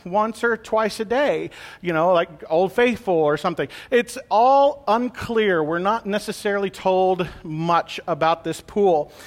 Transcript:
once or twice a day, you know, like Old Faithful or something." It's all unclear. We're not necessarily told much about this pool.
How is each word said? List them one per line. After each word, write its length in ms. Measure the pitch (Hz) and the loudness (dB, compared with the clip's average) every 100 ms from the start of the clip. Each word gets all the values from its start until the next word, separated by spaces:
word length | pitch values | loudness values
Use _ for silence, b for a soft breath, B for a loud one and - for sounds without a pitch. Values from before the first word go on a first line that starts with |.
| 175 | -4
once 380 | 196 220 - | -2 -2 -2
or 140 | 233 226 | -2 -2
twice 420 | - 220 220 - | -2 -2 -2 -4
a 60 | 208 | -2
day, 440 | 247 285 160 165 B B B | 0 0 -2 -6 B B B
you 100 | 175 | -4
know, 220 | 160 170 | 2 4
like 160 | 175 180 156 - | 2 0 -6 -2
Old 200 | 160 185 | 0 2
Faithful 440 | - 247 220 - 170 | 2 0 0 0 2
or 200 | 147 151 | 2 2
something." 320 | - 165 143 B B | -2 -4 -6 B B
It's 260 | 240 240 - - | 0 0 -8 -2
all 540 | 208 247 277 277 285 - | 2 4 6 4 2 0
unclear. 760 | 220 247 - - 226 214 175 | 0 -2 -6 -4 0 2 2
We're 160 | 151 170 | 0 0
not 260 | 190 226 202 | 0 -2 -2
necessarily 640 | 208 214 - 214 202 196 | -4 -6 -6 -4 -2 -4
told 580 | - 190 185 185 185 180 B | -2 0 2 2 0 -4 B
much 560 | 165 156 165 170 - - - | -10 -4 0 0 0 -8 -6
about 360 | 151 160 165 | -2 0 0
this 180 | 160 156 | -4 -10
pool. 500 | - 214 202 160 - B | -6 0 2 2 -2 B